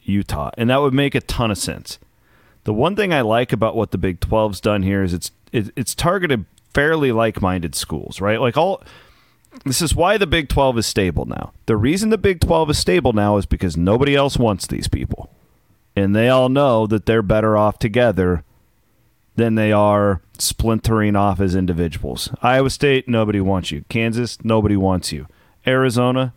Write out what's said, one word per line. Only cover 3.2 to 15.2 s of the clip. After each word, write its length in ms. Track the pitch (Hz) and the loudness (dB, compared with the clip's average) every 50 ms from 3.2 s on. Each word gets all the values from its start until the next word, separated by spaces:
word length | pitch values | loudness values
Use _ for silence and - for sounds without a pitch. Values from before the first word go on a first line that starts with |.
like 320 | 123 107 110 117 127 - - | 2 2 2 0 0 0 0
about 240 | 117 104 113 82 | 0 0 -2 0
what 140 | 110 110 - | -2 -4 -2
the 80 | - 98 | -2 -4
Big 220 | 87 95 90 - | -2 -2 -4 -4
Twelve's 400 | - - 110 110 110 107 98 92 | -6 -2 0 0 0 0 -2 -2
done 220 | - 110 104 104 95 | -2 0 0 0 0
here 180 | 95 98 98 98 | 0 0 0 0
is 100 | 90 85 | -2 -2
it's, 200 | 90 - - - _ _ _ - | -4 -6 -10 -16 _ _ _ -4
it, 180 | 127 104 107 - | -4 -4 -4 -6
it's 180 | - 123 - - | -8 -8 -8 -6
targeted 520 | - - 170 180 202 175 170 139 110 92 - _ _ _ _ _ | -4 -2 -2 -2 -2 0 0 -2 -2 -2 -6 _ _ _ _ _
fairly 400 | - 143 151 160 160 147 131 117 | 0 2 2 2 2 2 0 2
like-minded 640 | 110 113 113 104 - - 92 90 92 80 82 71 | 2 0 0 0 -2 -2 -2 -2 -2 -4 -6 -6
schools, 480 | - - - - 71 50 - - - 95 | -8 -8 -6 -8 -8 -8 -10 -10 -4 -2
right? 180 | 101 110 113 | -2 0 0
Like, 160 | 127 123 113 | 0 0 0
all, 260 | 143 160 190 196 - - - - - - _ _ _ _ _ _ _ _ _ - 262 - | 0 0 0 -2 -4 -10 -18 -20 -20 -20 _ _ _ _ _ _ _ _ _ -20 -12 -8
this 160 | 135 127 - 175 | -6 -4 -2 -2
is 120 | 147 - | -2 0
why 220 | - 160 180 208 | 0 2 2 2
the 100 | 220 196 | 2 0
Big 220 | 165 156 165 156 123 | 0 0 -2 -2 -2
Twelve 300 | - - 139 135 127 117 | 0 0 2 2 2 0
is 80 | 107 | -2
stable 400 | - - - 101 92 82 76 67 | -2 -2 0 0 0 -2 -4 -6
now. 260 | 58 - 50 - - - - _ | -6 -8 -10 -10 -14 -14 -20 _
The 100 | - 113 | -2 0
reason 320 | 107 104 127 160 196 214 220 | 0 2 0 0 0 0 0
the 60 | 214 208 | 0 2
Big 220 | 180 196 190 165 | 2 0 0 2
Twelve 300 | - 175 170 160 160 147 | 0 2 2 2 2 0
is 80 | 151 - | 0 -2
stable 340 | - - 180 180 139 131 113 | 0 2 2 2 2 2 2
now 240 | 107 104 104 104 | 2 2 2 2
is 80 | 104 95 | 2 0
because 300 | - - - - 92 78 | 0 -4 -2 -2 -2 -2
nobody 380 | 80 85 92 104 120 139 143 139 | 0 2 2 2 4 2 2 2
else 240 | 139 139 139 135 143 | 2 2 2 0 0
wants 280 | 123 110 101 92 - | 0 0 0 -2 -4
these 200 | - - - - - | -6 -6 -6 -4 -4
people. 400 | - - 65 - - - | -4 -4 -4 -4 -6 -8